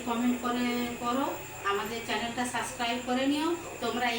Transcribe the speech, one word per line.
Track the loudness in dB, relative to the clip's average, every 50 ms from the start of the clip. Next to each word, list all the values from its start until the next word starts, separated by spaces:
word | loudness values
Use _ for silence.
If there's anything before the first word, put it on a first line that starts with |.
| 0 0
কমেন্ট | 0 2 4 2 2 2 0
করে, | 0 0 2 2 2 0 0 -2 -2 -4 -2
করো। | 0 0 2 2 2 0 -2 -4 -8 -10 -8 -4 0 0
আমাদের | 0 0 0 -2 -4 -4 -4
চ্যানেলটা | -2 -2 -2 -2 -2 -2 -2 -2 0 0
সাবস্ক্রাইব | -2 -2 -4 -2 -2 0 0 0 0 0 0
করে | 2 4 4 4
নিও। | 4 4 2 2 0 -2 -4 -8 -6 -4
তোমরা | -2 -2 0 2 2 2 2